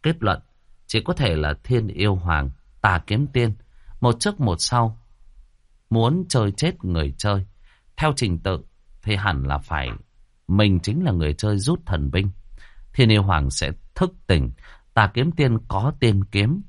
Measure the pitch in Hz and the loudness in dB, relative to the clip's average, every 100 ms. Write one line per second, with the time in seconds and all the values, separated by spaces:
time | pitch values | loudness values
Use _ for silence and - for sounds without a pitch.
0 | 151 165 107 90 - _ _ - - 113 | -2 0 -2 -2 -6 _ _ -20 -4 -4
1 | 110 180 123 80 73 76 - 123 110 - | -2 0 0 0 -2 -4 -2 0 0 -2
2 | 104 95 87 78 69 - _ - 104 87 | 0 0 0 0 -2 -8 _ 0 2 2
3 | - 104 143 127 117 101 - - - - | 0 -2 0 0 0 -2 -14 -20 -20 0
4 | 120 117 208 202 123 82 - 120 113 110 | 0 2 -2 -2 -2 -2 -2 0 0 -4
5 | _ - - - - _ _ _ _ 113 | _ -20 -20 -20 -20 _ _ _ _ 2
6 | 113 170 175 127 104 98 160 - 92 85 | 2 0 0 0 0 0 -4 -2 -4 -2
7 | 73 69 104 98 98 - - _ _ - | -2 -2 -2 -2 -4 -14 -20 _ _ -2
8 | 156 139 113 82 95 90 - _ _ - | -2 0 -2 -2 -2 -4 -8 _ _ -12
9 | 107 101 98 73 67 71 - 78 64 52 | -4 -2 0 0 -2 -4 -4 -6 -6 -10
10 | - _ _ _ - 95 107 92 90 131 | -18 _ _ _ 0 4 4 4 0 -2
11 | 180 90 76 73 107 104 113 175 - 82 | 0 0 0 0 0 0 0 -2 -2 -2
12 | 69 85 98 - - - - - - - | 0 0 -2 -6 -18 -20 -20 -20 -8 2
13 | 117 107 98 82 69 - 71 - - - | 4 6 4 2 0 -2 -6 -6 -12 -2
14 | 185 - - 87 60 - - - _ - | -2 -4 0 0 0 -6 -20 -20 _ 2
15 | 101 117 147 165 135 113 - 98 123 147 | 2 2 -2 0 0 0 -2 -2 -2 2
16 | 120 98 95 101 104 180 | 2 2 0 0 0 0